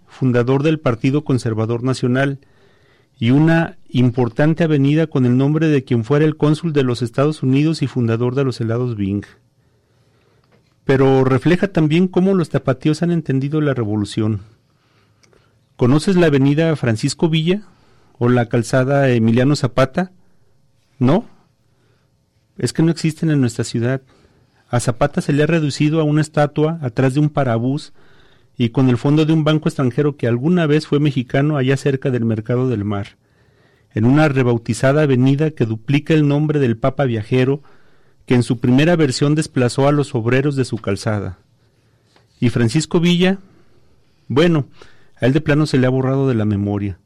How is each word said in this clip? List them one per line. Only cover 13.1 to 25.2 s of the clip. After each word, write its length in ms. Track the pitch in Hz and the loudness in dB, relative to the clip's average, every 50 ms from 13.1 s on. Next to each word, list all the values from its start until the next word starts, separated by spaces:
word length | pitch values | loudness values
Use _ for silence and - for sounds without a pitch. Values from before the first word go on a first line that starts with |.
entendido 480 | 175 170 151 - 135 135 135 143 151 156 | -2 -2 -2 -2 -2 -2 -2 -2 -2 -2
la 140 | 151 143 131 | -2 -2 -2
revolución. 720 | 123 117 101 107 107 101 101 - 113 110 110 110 98 - - _ _ _ _ _ _ _ _ _ _ _ _ _ _ _ _ _ _ _ _ _ _ _ _ _ | -2 -4 -4 -4 -4 -4 -4 -4 -2 -2 -2 -2 -4 -8 -14 _ _ _ _ _ _ _ _ _ _ _ _ _ _ _ _ _ _ _ _ _ _ _ _ _
¿Conoces 400 | - 127 120 135 151 - 202 190 | -2 2 2 2 2 2 2 2
la 120 | 180 175 160 | 2 4 4
avenida 460 | 143 139 135 139 147 151 165 165 156 - | 4 4 2 2 2 2 2 0 0 0
Francisco 500 | - 120 113 110 - 143 - - - 160 | -2 -2 -2 -2 -2 -4 -2 -2 -2 0
Villa 360 | 160 160 156 170 180 208 - - _ _ _ _ _ _ _ _ _ - | 0 0 0 0 -2 -4 -6 -12 _ _ _ _ _ _ _ _ _ -2
o 120 | 123 120 | 0 2
la 180 | 123 123 117 113 | 2 2 0 0
calzada 640 | - 120 113 - - 131 127 131 139 139 139 131 | -2 -2 -2 0 -2 -2 0 0 0 0 2 2
Emiliano 480 | 123 117 113 113 113 120 127 139 147 - | 2 2 2 2 2 2 2 2 0 0
Zapata? 560 | - 127 - - 135 - - 180 185 185 - _ _ _ _ _ _ _ _ _ _ _ _ _ _ _ _ - | -2 -2 0 0 -2 0 0 -4 -6 -6 -8 _ _ _ _ _ _ _ _ _ _ _ _ _ _ _ _ -2
¿No? 260 | 127 123 156 214 233 - - - _ _ _ _ _ _ _ _ _ _ _ _ _ _ _ _ _ _ _ _ _ _ _ - | 0 2 2 0 0 -4 -12 -20 _ _ _ _ _ _ _ _ _ _ _ _ _ _ _ _ _ _ _ _ _ _ _ -6
Es 140 | 127 120 | -6 -4
que 100 | - - | -2 0
no 100 | 160 165 | 0 0
existen 380 | 160 - - 160 151 - - 160 | 0 0 -2 -4 -4 -2 -2 0
en 120 | 151 143 | 0 0
nuestra 240 | 127 120 - - 117 | 0 0 -2 -4 -6
ciudad. 360 | - - 123 113 123 135 131 - _ _ _ _ _ _ _ _ _ _ _ _ _ - | -6 -4 -4 -2 -2 -4 -4 -8 _ _ _ _ _ _ _ _ _ _ _ _ _ -4
A 60 | 120 | -2
Zapata 400 | - - 120 - - 196 - | -2 -2 -2 -2 -2 -2 -2
se 140 | 185 | -4